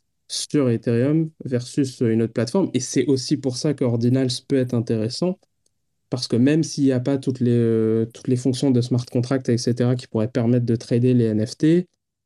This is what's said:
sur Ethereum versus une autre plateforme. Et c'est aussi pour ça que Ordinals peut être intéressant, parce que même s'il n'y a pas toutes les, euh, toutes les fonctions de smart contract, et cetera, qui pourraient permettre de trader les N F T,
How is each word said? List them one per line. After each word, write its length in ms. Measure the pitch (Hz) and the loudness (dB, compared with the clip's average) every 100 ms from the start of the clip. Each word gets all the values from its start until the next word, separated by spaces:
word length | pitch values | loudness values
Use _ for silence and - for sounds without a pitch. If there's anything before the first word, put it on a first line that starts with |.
| _ _ - | _ _ -12
sur 400 | - - 151 131 | -10 -4 0 2
Ethereum 640 | 117 123 117 135 156 160 - | 0 0 0 2 0 -2 -6
versus 560 | 131 123 123 - 131 - | -6 -6 -4 -2 -2 0
une 220 | 123 110 | 0 2
autre 100 | 113 | 0
plateforme. 380 | 123 113 196 185 | -2 -2 0 0
Et 60 | 127 | -2
c'est 260 | 127 - 131 | -2 -2 0
aussi 300 | 131 127 143 | 0 -2 -4
pour 200 | 131 123 | -4 -4
ça 180 | 156 | -4
que 80 | 139 | -2
Ordinals 460 | 127 117 120 131 131 127 - | -2 0 2 2 0 -4 -2
peut 100 | 135 | -2
être 180 | 123 | 0
intéressant, 640 | 120 113 113 110 - 180 185 _ _ _ _ _ _ _ | -2 -2 -2 -4 -4 -4 -4 _ _ _ _ _ _ _
parce 180 | 127 - | -8 -2
que 80 | 117 | 2
même 260 | 127 160 | 4 2
s'il 220 | 156 - | 0 0
n'y 80 | 139 | 0
a 80 | 127 | 2
pas 180 | 127 139 | 0 -2
toutes 220 | 139 131 | -2 -2
les, 100 | 123 | 2
euh, 540 | 120 117 113 110 110 113 | 2 2 2 2 0 -2
toutes 160 | - - | -6 -4
les 80 | 127 | -2
fonctions 340 | 139 123 143 | 0 0 2
de 100 | 123 | 2
smart 240 | 120 123 123 | 2 -2 -2
contract, 420 | 127 123 135 131 | -2 -2 -2 0
et 100 | 117 | -2
cetera, 380 | - 120 123 127 | 0 0 0 0
qui 100 | - | -4
pourraient 220 | 110 107 | -4 -2
permettre 380 | - 117 123 120 | 0 2 2 2
de 100 | 117 | -2
trader 380 | - 120 127 | 0 0 4
les 100 | 127 | 4
N 200 | 113 107 | 2 0
F 120 | 110 - | -2 0
T, 320 | 156 170 180 _ _ _ | 2 2 0 _ _ _